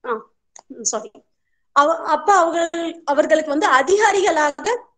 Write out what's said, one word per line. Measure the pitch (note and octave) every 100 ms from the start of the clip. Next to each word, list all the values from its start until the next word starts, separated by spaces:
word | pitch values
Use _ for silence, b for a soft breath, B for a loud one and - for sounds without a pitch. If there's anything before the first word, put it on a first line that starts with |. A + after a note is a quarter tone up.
| -
ஆ, | A3 - _ _ - _ C4
சாரி, | A3 A3 - - _ _ _ _ _ C#4
அவ-, | D4 E4
அப்ப | F4 D4+ D#4
அவர்கள், | G4 E4 E4 E4+ E4+ E4 D#4+ -
அவர்களுக்கு | C#4 D#4 D#4 D#4 C#4+
வந்து | F#4
அதிகாரிகளாக | C4 C#4 G4+ G#4+ G4 F#4 D#4+ D4 - G#4 A#4+ -